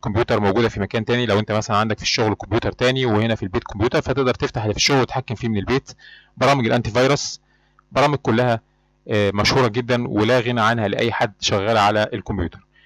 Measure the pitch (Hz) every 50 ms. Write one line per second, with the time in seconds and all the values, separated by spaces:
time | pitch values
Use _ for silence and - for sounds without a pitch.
0 | - 110 98 110 120 - 120 107 104 98 95 117 117 107 - 107 98 92 - 117
1 | 107 117 120 120 123 110 101 104 104 - 104 110 107 - 107 101 110 113 107 -
2 | - - - - 113 107 98 - - 92 98 117 - 110 85 - 123 127 131 131
3 | 131 120 107 104 110 113 110 - 104 92 92 120 - - - 101 107 123 - 156
4 | - - 131 139 135 127 113 - 143 127 - 120 107 107 101 - - - 143 135
5 | 120 - - 131 - - 117 - 120 117 110 101 92 95 123 139 - - - _
6 | - - - - _ _ - - 127 135 143 139 117 113 123 120 113 113 104 123
7 | 127 135 143 - - - - - _ _ _ _ _ _ _ _ _ - - 131
8 | 135 143 147 135 - - 110 117 123 123 117 113 _ _ _ _ _ _ _ _
9 | - - 110 104 104 98 95 104 107 - 120 135 127 113 101 123 120 117 123 120
10 | 120 - - 104 107 113 127 127 110 120 120 117 107 110 117 117 104 98 101 -
11 | 113 117 101 - 127 104 - - - - 117 101 95 110 113 107 101 104 107 107
12 | 107 - - 104 - - 110 92 87 82 - - - _ _ _ _